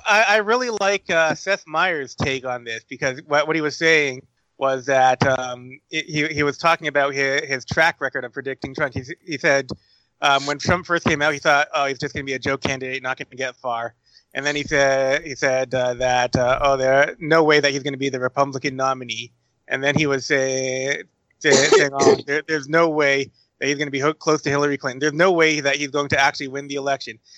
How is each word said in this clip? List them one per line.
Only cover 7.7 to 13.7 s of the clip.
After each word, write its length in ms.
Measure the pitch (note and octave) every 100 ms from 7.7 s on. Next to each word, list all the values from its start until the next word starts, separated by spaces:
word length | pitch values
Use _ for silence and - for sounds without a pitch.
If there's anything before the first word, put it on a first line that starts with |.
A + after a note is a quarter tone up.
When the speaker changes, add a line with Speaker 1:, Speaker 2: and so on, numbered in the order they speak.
| - E3 -
Speaker 1:
record 240 | C3+ C#3
of 80 | B2
predicting 400 | C#3 C3 C3 C#3
Trump. 200 | C3+ D3
He, 100 | C3+ B2 -
he 140 | - D3
said, 300 | E3 C#3 B2+ G#2 _ _ _ _
um, 280 | D3 C#3 C#3
when 100 | C#3+
Trump 300 | - F3+ F3
first 180 | E3+ -
came 160 | D3+
out, 100 | D3
he 60 | C#3+
thought, 300 | E3 C#3+ D3+ D#3
"Oh, 100 | C#3
he's 140 | C3+
just 160 | C#3+ D#3
gonna 80 |
be 100 | C3+
a 60 | C3
joke 220 | C#3 C3+
candidate, 420 | - C3+ C3 C3
not 140 | B2+ C3+
gonna 160 | C#3+ B2+
get 200 | C3 B2
far." 360 | B2+